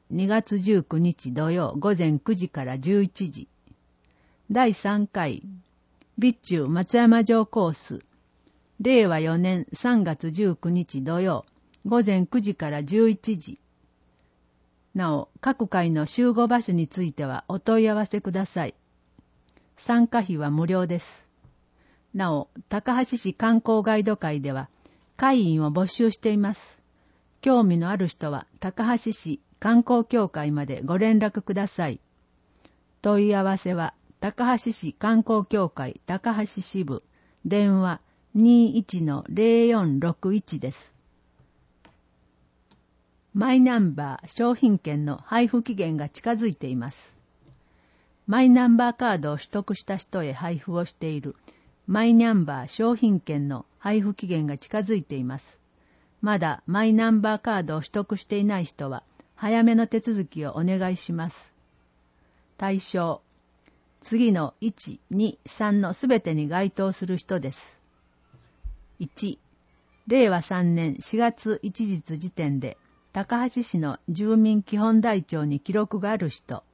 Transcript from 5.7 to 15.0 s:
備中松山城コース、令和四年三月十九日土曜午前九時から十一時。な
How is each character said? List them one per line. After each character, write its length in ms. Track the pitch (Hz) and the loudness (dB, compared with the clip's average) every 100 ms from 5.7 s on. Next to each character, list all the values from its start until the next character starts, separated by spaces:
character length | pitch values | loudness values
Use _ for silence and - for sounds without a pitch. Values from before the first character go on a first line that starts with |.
| _ _ _ _ - | _ _ _ _ 0
備 160 | 247 | 0
中 340 | - - 170 139 | 0 -2 -2 0
松 280 | 175 185 240 | 0 2 4
山 300 | 233 233 220 | 6 6 6
城 200 | 226 214 | 4 2
コ 220 | 226 170 | 0 0
ー 60 | |
ス、 320 | 147 - - - _ _ _ _ _ _ - | -2 -10 -14 -14 _ _ _ _ _ _ -4
令 280 | 226 254 196 | 4 4 4
和 120 | 160 | 2
四 220 | 160 165 | 0 0
年 260 | 185 180 - | 0 0 -4
三 300 | - 247 233 | -4 0 2
月 280 | 170 156 165 | 2 -2 -4
十 240 | 160 202 170 | 0 0 0
九 140 | 170 | 0
日 340 | 180 165 139 | -2 -2 -6
土 160 | 131 170 | -4 -2
曜 260 | 185 135 - _ _ _ 202 | -2 -2 -6 _ _ _ -2
午 160 | 233 208 | 0 2
前 200 | 190 180 | 2 0
九 140 | 247 | 0
時 160 | 202 - | -2 -4
か 140 | 151 | -6
ら 140 | 147 | -6
十 260 | 147 208 226 | -2 4 4
一 280 | 214 - 190 | 2 -4 -6
時。 220 | 196 - _ _ _ _ _ _ _ _ _ _ _ _ _ | -8 -18 _ _ _ _ _ _ _ _ _ _ _ _ _
な 180 | 185 | -4